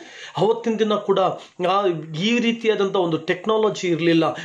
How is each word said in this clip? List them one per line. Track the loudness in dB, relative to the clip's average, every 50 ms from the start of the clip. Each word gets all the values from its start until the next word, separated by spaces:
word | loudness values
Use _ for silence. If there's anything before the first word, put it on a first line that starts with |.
| -20 -20 -18 -18 -16 -8 -4
ಅವತ್ತಿನ | 0 2 2 2 0 0 -2 0
ದಿನ | 0 0 0 0
ಕೂಡ, | 0 0 2 2 2 2 0 0 -4 -10 -16 _ -2 0 2
ಆ, | 2 2 2 0 0 -2 -6 -8 -6 -2
ಈ | 0 0 2 2
ರೀತಿಯಾದಂಥ | 2 0 0 0 0 0 2 2 0 0 0
ಒಂದು | 0 0 0 0
ಟೆಕ್ನಾಲಜಿ | -2 -2 -2 -4 -4 -2 -2 0 2 2 0 0 -2 -2 -2
ಇರ್ಲಿಲ್ಲ, | 0 0 2 2 4 4 2 0 -2 -4